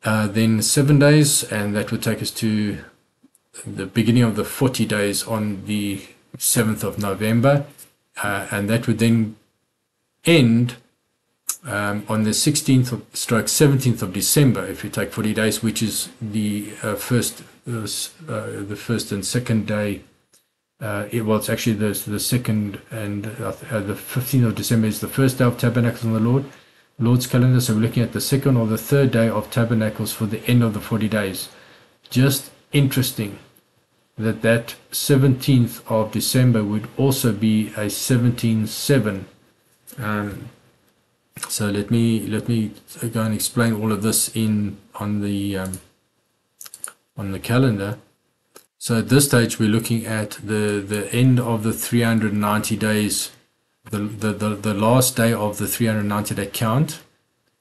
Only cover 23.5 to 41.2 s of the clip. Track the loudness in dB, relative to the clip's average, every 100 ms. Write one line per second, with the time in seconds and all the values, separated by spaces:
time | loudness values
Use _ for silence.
23.5 | -8 -6 -4 -4 -6 -6 -4 0 2 2
24.5 | 0 0 2 2 -2 -6 0 0 2 0
25.5 | 2 0 0 0 -2 -2 0 2 2 -2
26.5 | -12 _ _ _ -4 2 2 2 2 4
27.5 | 4 2 0 0 0 -2 -2 -2 0 2
28.5 | 2 2 -2 0 2 4 4 2 0 -2
29.5 | -2 0 2 0 -2 -6 -4 -4 -4 2
30.5 | 4 4 0 -4 -2 0 0 -2 -6 -12
31.5 | -18 -20 -20 _ _ _ 2 2 2 -6
32.5 | -20 _ 2 2 2 -2 -2 -8 -8 -18
33.5 | _ _ _ _ _ _ -6 -4 0 2
34.5 | 2 0 -12 _ -8 2 4 6 4 4
35.5 | 4 4 -2 -2 -2 0 -2 0 4 4
36.5 | 4 2 -2 -4 0 0 2 0 2 2
37.5 | 2 0 -4 -6 -4 0 2 2 2 0
38.5 | 0 -2 -4 0 2 2 -4 -10 _ _
39.5 | _ _ _ -20 -10 -6 -4 -4 -8 -16
40.5 | -20 _ _ _ _ _ _